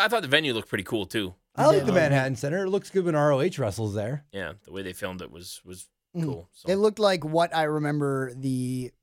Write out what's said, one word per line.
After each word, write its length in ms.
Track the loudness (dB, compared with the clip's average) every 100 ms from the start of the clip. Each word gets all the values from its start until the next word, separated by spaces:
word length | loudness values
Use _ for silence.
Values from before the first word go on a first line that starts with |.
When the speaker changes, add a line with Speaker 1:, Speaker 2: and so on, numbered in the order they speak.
Speaker 1:
I 60 | 4
thought 160 | 0
the 40 | 2
venue 240 | 2 2
looked 140 | -2 -2
pretty 160 | -6
cool, 220 | -2 -4 -4
too. 300 | -4 -6 -10 _ 4
Speaker 2:
I 120 | 6
like 140 | 6
the 60 | 4
Speaker 3:
Yeah. 60 | 4
Speaker 2:
Manhattan 360 | 4 4 2 -2
Center. 300 | -4 -2 -2
It 40 |
looks 200 | -2 -2
good 160 | -2 2
when 80 | 2
R 160 | 4
O 80 | 4
H 180 | 2 0
wrestles 340 | -4 -2 -4
there. 320 | -2 -4 -6 -10
Speaker 1:
Yeah, 220 | -10 -8 -10
the 80 | -12
way 100 | -10
they 120 | -10
filmed 280 | -8 -8 -8
it 100 | -12
was, 300 | -14 -16 -16
was 240 | -16 -18 -18 _ _ -6
Speaker 3:
Mm. 60 |
Speaker 1:
cool. 260 | -6 -6 -12
So. 180 | -10 -2
Speaker 3:
It 40 | 2
looked 200 | 2 4
like 240 | 2 2
what 320 | 0 2 2 2
I 80 |
remember 720 | 0 0 0 0 0 -2 -4
the 580 | -4 -4 -2 -2 -4 -6 -12